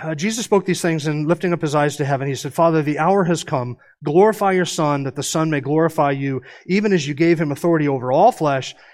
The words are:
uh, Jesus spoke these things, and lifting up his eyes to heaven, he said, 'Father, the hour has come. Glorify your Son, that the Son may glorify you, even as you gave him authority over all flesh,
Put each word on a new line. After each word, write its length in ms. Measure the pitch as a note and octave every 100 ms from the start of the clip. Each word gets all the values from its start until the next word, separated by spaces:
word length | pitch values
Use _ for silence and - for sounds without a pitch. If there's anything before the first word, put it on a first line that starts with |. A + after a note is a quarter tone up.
uh, 100 | D#3+
Jesus 300 | D#3 G3 A3+
spoke 200 | G#3+ G3+ F#3+
these 140 | E3+
things, 280 | F3 D#3+ D3
and 180 | D3+ D3+
lifting 260 | E3+ F#3
up 80 | E3+
his 140 | D#3
eyes 220 | D3 D3 D3
to 80 |
heaven, 240 | C#3 C#3 C#3
he 60 | C3
said, 180 | D3
'Father, 260 | C3+ E3 D#3+
the 200 | D3 D3
hour 240 | D#3+ G3+
has 180 | F3 E3
come. 340 | - C#3+ B2 A#2 _ _
Glorify 480 | D3 D#3+ G#3+ G#3+ G3
your 120 | F#3
Son, 380 | E3+ - D3+ C#3+
that 140 | C#3 C#3+
the 60 |
Son 260 | C3+ E3 D#3+
may 100 | D3
glorify 520 | C3+ D#3 E3 D#3+ C#3+
you, 300 | C#3 C#3 C3 - - -
even 260 | F#3+ G#3+
as 160 | F#3 C#3
you 60 |
gave 260 | C#3 E3 E3
him 100 | D#3
authority 380 | C#3 E3+ E3 D3
over 240 | C3+ B2+
all 180 | C#3 A3
flesh, 460 | - D3+ C3+ B2 - -